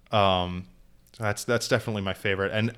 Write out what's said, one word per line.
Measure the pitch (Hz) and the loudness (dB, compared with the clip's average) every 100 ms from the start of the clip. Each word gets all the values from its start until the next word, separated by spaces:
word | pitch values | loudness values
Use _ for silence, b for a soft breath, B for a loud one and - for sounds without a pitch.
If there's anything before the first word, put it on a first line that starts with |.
| _ | _
Um, | 110 98 92 90 90 92 - - - _ | 2 4 4 0 -6 -10 -20 -20 -20 _
so | - | -6
that's, | 107 104 | -4 -4
that's | - 117 - | 0 0 2
definitely | 123 120 107 | 0 0 -4
my | 95 | -4
favorite. | 92 104 95 98 | -2 -2 0 0
And | 107 113 | 0 0